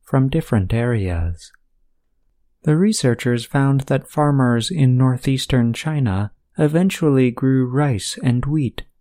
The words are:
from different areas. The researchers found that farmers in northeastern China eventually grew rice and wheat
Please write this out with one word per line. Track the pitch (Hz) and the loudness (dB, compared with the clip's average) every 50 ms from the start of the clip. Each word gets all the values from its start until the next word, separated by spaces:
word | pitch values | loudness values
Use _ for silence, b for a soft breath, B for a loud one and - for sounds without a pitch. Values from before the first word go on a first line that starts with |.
| _ | _
from | - - 135 131 135 | -2 0 0 2 2
different | 139 160 156 - 127 107 92 90 113 | 0 -2 -2 0 0 -2 0 0 -2
areas. | 117 117 123 120 113 98 92 87 85 85 85 82 - - - _ _ _ _ _ _ _ _ _ _ _ _ _ _ _ _ _ _ _ _ _ _ - | -2 -2 0 -2 -2 -2 -2 -2 -2 -4 -4 -6 -8 -12 -20 _ _ _ _ _ _ _ _ _ _ _ _ _ _ _ _ _ _ _ _ _ _ -2
The | 151 151 | 0 2
researchers | 160 190 214 220 - - 127 117 113 - 123 120 117 117 | 2 2 2 0 0 0 0 0 0 0 -2 -2 -2 -4
found | - - 143 139 139 139 139 | -4 -2 0 2 2 2 0
that | 135 - 143 135 - - | 0 0 -2 -2 -4 -4
farmers | - 156 151 147 143 135 131 123 120 117 113 - | -2 0 0 2 2 2 2 2 2 0 -2 -2
in | 185 160 139 127 127 127 | 0 2 2 4 4 4
northeastern | 131 131 127 127 - 135 135 127 - - - 127 120 117 | 2 2 0 -2 -2 -2 -2 -2 -2 0 0 0 2 0
China | 113 - - 156 156 147 135 113 92 95 104 104 - _ _ _ _ - | -2 -4 -6 -4 -2 -2 0 0 0 -2 -4 -6 -8 _ _ _ _ -2
eventually | 156 151 151 165 185 190 - - 170 156 139 131 131 123 | 0 0 2 2 0 0 0 0 0 2 4 4 2 2
grew | 117 - - 131 131 131 127 123 | 0 0 0 0 2 0 0 0
rice | 123 139 147 143 123 98 - - - - | 0 0 0 0 -2 -2 -4 -8 -8 -4
and | - 127 120 123 123 | -2 0 0 0 0
wheat | 135 147 156 139 117 - - - _ _ _ | -2 -2 -2 -2 -4 -6 -8 -14 _ _ _